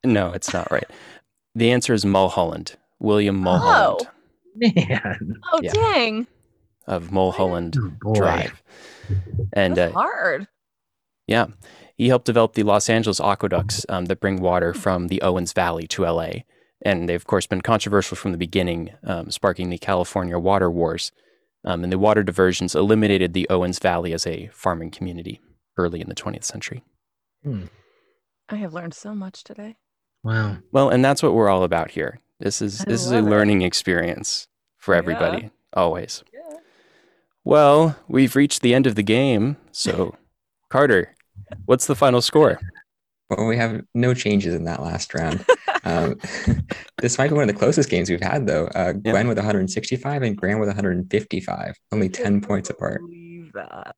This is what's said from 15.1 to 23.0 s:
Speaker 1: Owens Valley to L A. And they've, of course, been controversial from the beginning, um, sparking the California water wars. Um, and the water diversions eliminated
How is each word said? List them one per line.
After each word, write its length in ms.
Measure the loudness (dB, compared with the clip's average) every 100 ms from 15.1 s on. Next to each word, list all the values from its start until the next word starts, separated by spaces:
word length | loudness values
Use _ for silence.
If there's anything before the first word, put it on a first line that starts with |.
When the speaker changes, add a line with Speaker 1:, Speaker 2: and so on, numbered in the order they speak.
| 0
Speaker 1:
Owens 320 | 0 0 -2
Valley 320 | -2 -2 -2 -6
to 160 | -2 0
L 140 | 0
A. 220 | -4 -8 -12 _ _ _
And 240 | -2 0 0
they've, 80 | -4
of 60 | 0
course, 180 | -2 0
been 160 | -4
controversial 560 | 0 0 2 0 0 -6
from 140 | -6
the 80 | -4
beginning, 500 | -2 -2 -2 -4 -8 -12
um, 260 | -8 -8 -8
sparking 400 | -2 -2 -2 -6
the 80 | -6
California 640 | -2 -2 0 -2 -2 -2
water 320 | 2 2 2
wars. 400 | 2 -2 -2 -8 _ _ _ _ _
Um, 200 | -8 -4
and 100 | -2
the 60 | 2
water 240 | 4 4
diversions 500 | 2 4 2 4 -2
eliminated 600 | 0 4 4